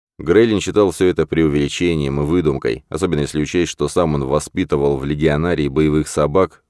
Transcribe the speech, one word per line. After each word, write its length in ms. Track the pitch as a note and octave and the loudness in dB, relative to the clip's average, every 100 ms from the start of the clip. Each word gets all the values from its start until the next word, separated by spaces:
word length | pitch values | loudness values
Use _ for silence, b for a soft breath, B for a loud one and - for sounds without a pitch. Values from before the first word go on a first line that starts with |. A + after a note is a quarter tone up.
| _ - | _ -10
Грейлин 440 | C#2+ F#2+ A#2 G#2 | 2 4 4 2
считал 300 | F#2 F#2 G2+ | 0 2 2
всё 160 | E2 F#2 | 2 0
это 180 | E2 D#2 | 2 -2
преувеличением 960 | D#2 D#2+ D2 C#2+ - F2 D#2+ C#2 C#2 | 0 2 0 -2 -2 -2 0 -2 -2
и 20 | |
выдумкой, 600 | D2 F2 D2+ C2+ A#1+ A1+ - | 0 0 0 0 -4 -6 -8
особенно 340 | - F#2 D2+ | -4 -2 -2
если 200 | C#2+ D2+ | -2 -4
учесть, 300 | D2 F2+ E2 | -2 -2 -2
что 180 | - D2 | -2 -2
сам 260 | F#2+ E2 D2 | 0 0 0
он 100 | C2 | 0
воспитывал 720 | D2 - - E2+ D2+ C#2+ C#2 | -2 -2 -4 -2 0 0 0
в 60 | |
легионарии 640 | C#2 D2+ D2+ D2 F2 D#2+ C#2+ | -4 0 0 0 0 -2 -2
боевых 400 | C#2 D#2 D2+ D2+ | 0 2 2 -2
собак, 560 | - D2 D#2+ - _ | -2 0 2 0 _